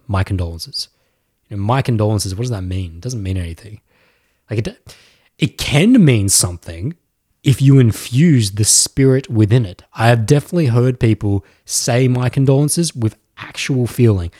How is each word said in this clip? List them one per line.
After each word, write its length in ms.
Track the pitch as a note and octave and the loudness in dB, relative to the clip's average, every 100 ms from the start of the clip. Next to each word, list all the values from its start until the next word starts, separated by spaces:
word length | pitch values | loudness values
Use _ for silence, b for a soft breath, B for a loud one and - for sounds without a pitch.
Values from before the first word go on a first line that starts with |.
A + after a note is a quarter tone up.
| - | -6
"My 160 | F#2+ | -4
condolences." 680 | F#2+ F#2+ E2+ E2+ - - - _ _ _ _ _ - | -2 -4 -6 -8 -12 -12 -12 _ _ _ _ _ -14
You 80 | G2+ | -8
know, 60 | |
"My 200 | G2+ C3+ | -2 -2
condolences," 520 | C#3 A2 G#2+ G#2+ F#2+ F#2+ | 0 0 0 0 -4 -6
what 60 | |
does 80 | B2 | -6
that 140 | G#2+ | -6
mean? 320 | F#2 F#2 F2+ E2 | -6 -6 -8 -10
It 60 | |
doesn't 220 | B2 B2 | -12 -8
mean 140 | F#2+ F#2+ | -6 -6
anything. 440 | F2 D#2+ - G#2+ _ _ _ _ _ _ - | -6 -12 -18 -20 _ _ _ _ _ _ -8
Like, 180 | G#2+ G#2+ | -6 -6
it, 300 | - - b b b b - | -10 -20 b b b b -6
it 200 | D#3+ - | -6 -4
can 460 | - A#2 G3+ B3+ | -4 0 4 4
mean 240 | D#3 A2+ G2 | 4 2 0
something 680 | - G2 F2 - E2 A2+ - _ _ _ _ | 0 -2 -6 -14 -10 -10 -10 _ _ _ _
if 180 | - B2+ | -2 2
you 160 | C3+ C3+ | 4 6
infuse 760 | A#2+ - - B2 F3 C3+ G2+ | 4 0 -4 2 4 4 0
the 120 | G#2 | -2
spirit 680 | G#2+ - - - C3+ C3 - | 0 0 0 0 2 2 0
within 360 | A2+ G#2 B2+ G2 | 0 4 2 0
it. 180 | - _ - | -8 _ -2
I 120 | A#2 | 2
have 180 | A#2+ G#2+ | 2 2
definitely 420 | D3 - F3 C#3+ | 0 0 -2 0
heard 320 | A#2+ B2 B2+ | 2 0 0
people 440 | A#2 G#2+ G#2 G2+ b b b | 0 0 0 -2 b b b
say 420 | - - A#2+ C3 | -6 -2 0 2
"my 220 | B2 B2 | 0 -2
condolences" 640 | - C3+ C3+ D3 - E3+ C3 | 0 2 2 2 0 -4 -2
with 220 | A2 - _ - | -4 -4 _ -20
actual 500 | - - - C3 A#2+ | -18 -12 -4 -2 -2
feeling, 440 | - A#2 G2+ E2+ b | 2 2 2 -2 b